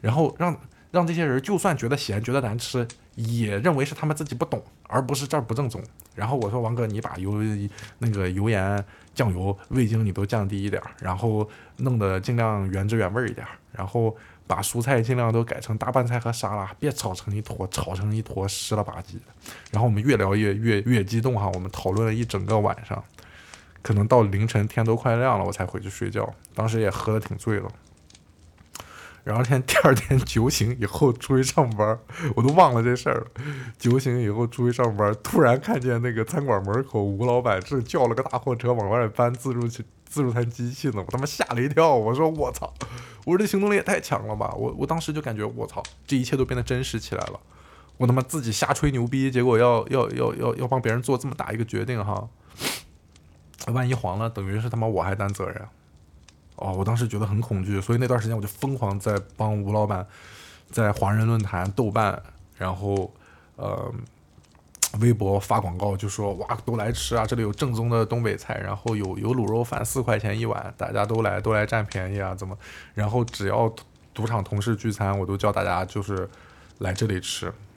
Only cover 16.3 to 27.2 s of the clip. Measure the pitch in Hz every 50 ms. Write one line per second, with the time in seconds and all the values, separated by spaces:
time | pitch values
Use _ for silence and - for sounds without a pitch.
16.3 | 117 - - 101 101 104 98 95 - - - 147 139 - - 110 92 - - -
17.3 | 101 104 110 - - - 95 92 - - - - 95 92 98 107 107 110 110 -
18.3 | - 95 95 98 - - - - 113 104 104 104 - - - - 95 95 - -
19.3 | - - - - - - - - - 107 113 123 110 104 107 135 135 107 101 95
20.3 | 98 107 107 104 98 104 113 117 110 101 98 120 127 113 98 98 110 117 117 131
21.3 | 123 104 101 98 92 90 90 92 - - - 95 95 101 113 113 110 113 120 113
22.3 | - 98 95 95 107 107 104 104 - - 113 - 101 - - - _ - - -
23.3 | - - - - - - - - - - - - 110 101 101 113 127 123 110 101
24.3 | 95 98 107 117 - 107 104 107 - - 113 113 113 113 - 131 117 117 123 131
25.3 | 123 101 92 98 101 - 92 92 - - 98 98 95 - - 98 98 104 104 110
26.3 | - - - - - - 107 113 110 113 110 98 95 - - - 110 110